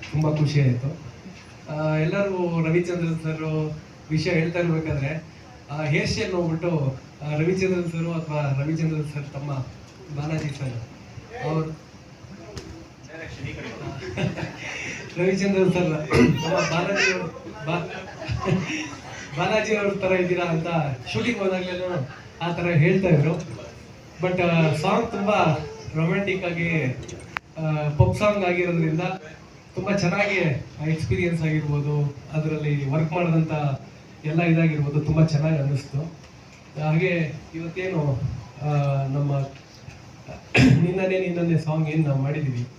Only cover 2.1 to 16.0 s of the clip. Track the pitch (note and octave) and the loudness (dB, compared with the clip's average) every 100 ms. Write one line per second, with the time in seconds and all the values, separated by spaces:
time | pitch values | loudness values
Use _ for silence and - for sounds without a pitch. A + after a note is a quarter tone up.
2.1 | G3 G3+ F#3 F3 E3 D#3+ E3+ F3 E3+ E3 | 2 0 0 0 2 2 2 2 0 0
3.1 | D#3+ D#3+ D3+ D#3 D#3 D#3 D#3 - - - | -2 -2 -4 -2 -2 -2 -4 -12 -20 -2
4.1 | D#3 F#3 E3+ D#3+ F3 E3+ D#3+ D#3 C#3 C#3 | 0 2 2 2 2 2 2 0 0 -2
5.1 | E3 - - - - - D3 D#3 E3 G#3+ | -4 -8 -18 -20 -20 -10 -4 0 2 2
6.1 | - G3+ F3+ E3 D#3+ F3+ D#3+ C3 B2+ - | 0 0 0 0 0 0 0 0 -4 -12
7.1 | - D3 D3+ E3 F#3+ F#3 F3+ E3+ D#3+ E3+ | -12 -4 0 2 2 2 2 0 -2 -2
8.1 | D#3+ D3+ D3 C#3+ C3+ C#3+ D#3+ D#3+ D#3 D3 | -2 -2 -2 0 0 0 0 0 0 -4
9.1 | D3 C#3 C#3 C#3+ C3+ B2+ - - - - | -6 -8 -8 -6 -4 -6 -10 -18 -18 -12
10.1 | C#3+ D3+ D#3+ D3+ - C3+ A#2 - - - | -6 -2 -2 -2 -4 -6 -6 -10 -16 -16
11.1 | - - A#3 D#3+ D#3+ D#3+ D#3 - - - | -16 -14 -8 -2 0 -2 -6 -16 -20 -20
12.1 | - - - - - E3 E3 D#3+ - - | -20 -18 -18 -14 -14 -14 -16 -18 -20 -18
13.1 | D#3+ D#3+ - C3+ D3+ - - D3 - - | -14 -14 -10 -10 -10 -10 -10 -10 -10 -8
14.1 | - - - - - - - - - - | -4 -4 -2 -8 -10 -10 -10 -10 -10 -12
15.1 | - F3+ G3 G3 F#3+ F#3 F3 E3+ D3+ | 0 2 2 2 4 4 4 2 0